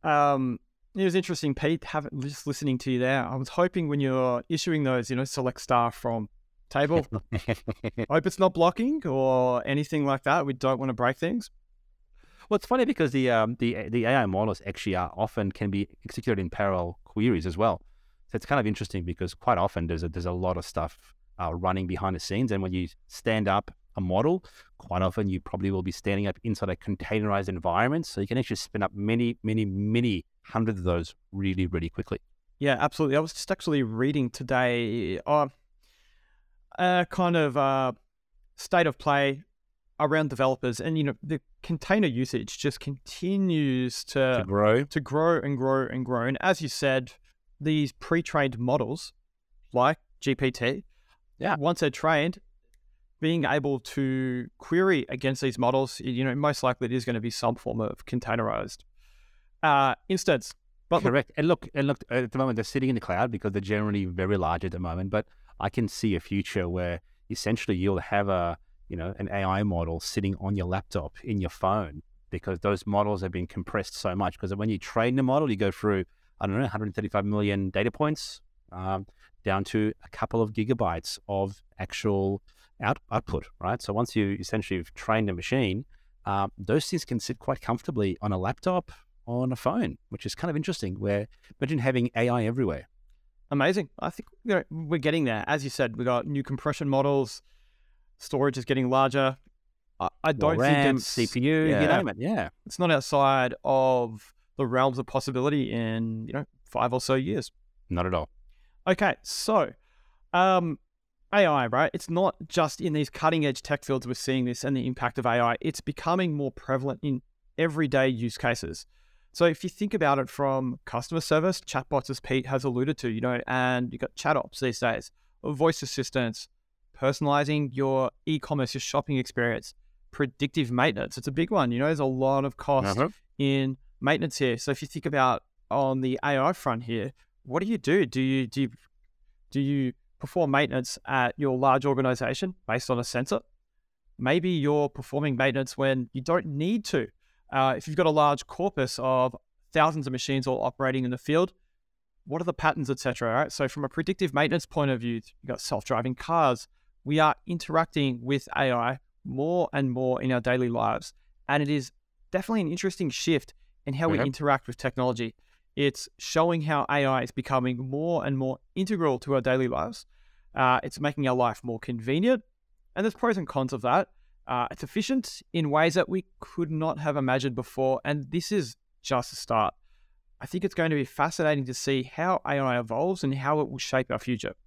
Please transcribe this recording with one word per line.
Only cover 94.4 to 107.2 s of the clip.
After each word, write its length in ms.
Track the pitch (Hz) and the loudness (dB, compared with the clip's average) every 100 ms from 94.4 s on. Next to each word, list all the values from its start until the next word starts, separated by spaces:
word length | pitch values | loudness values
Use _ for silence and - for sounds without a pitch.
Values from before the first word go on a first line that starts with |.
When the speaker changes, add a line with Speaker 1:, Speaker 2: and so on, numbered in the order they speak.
Speaker 1:
you 100 | 240 190 | -2 -2
know, 80 | - | -2
we're 360 | 160 156 165 147 | -10 -2 0 2
getting 160 | 160 | 2
there. 200 | 135 110 - | 0 0 -2
As 160 | 151 | -2
you 60 | 135 | -2
said, 260 | - 127 110 | -2 -2 0
we 80 | |
got 220 | 123 123 151 | 0 0 0
new 160 | 143 | -4
compression 460 | 135 135 151 143 143 | -4 -4 -4 -2 0
models, 540 | 135 139 139 127 - _ - _ _ _ _ _ _ | 2 4 2 0 -6 _ -20 _ _ _ _ _ _
storage 400 | - 139 139 131 | -6 0 0 0
is 60 | |
getting 260 | 120 135 127 | 0 0 2
larger. 460 | 131 135 139 135 131 _ _ _ _ _ _ | 4 4 4 0 -2 _ _ _ _ _ _
I, 80 | 87 _ | -6 _
I 80 | 156 | -2
Speaker 2:
More 0 | |
Speaker 1:
don't 180 | 139 147 160 | 2 2 4
think 20 | |
Speaker 2:
ram, 360 | 135 143 139 131 | 4 6 4 2
Speaker 1:
it's 100 | - | -2
Speaker 2:
C 200 | - 113 | 0 0
P 140 | 127 | 2
U, 140 | 131 | 2
you 140 | 156 156 | 4 4
Speaker 1:
Yeah. 280 | 120 - - | 4 4 4
Speaker 2:
name 120 | 160 | 2
it, 80 | 101 | -2
yeah. 300 | 139 220 82 _ - | -2 0 -2 _ -16
Speaker 1:
It's 120 | - | -2
not 120 | 175 | 2
outside 640 | 147 - 143 139 135 127 - | 2 2 4 4 4 2 0
of 720 | 135 135 131 127 120 107 - _ _ - | 2 4 4 4 0 -6 -18 _ _ -4
the 100 | 131 | 0
realms 320 | 127 135 127 | 4 2 2
of 80 | 127 | -4
possibility 640 | 139 - 127 135 147 123 | -2 -2 0 0 0 0
in, 540 | 117 113 110 113 110 113 | -2 -2 -2 -2 -4 -6
you 60 | |
know, 120 | 127 - _ | -8 -10 _
five 280 | - 120 120 | -8 -2 0
or 80 | 127 | 0
so 140 | - | 0
years. 380 | 135 | 0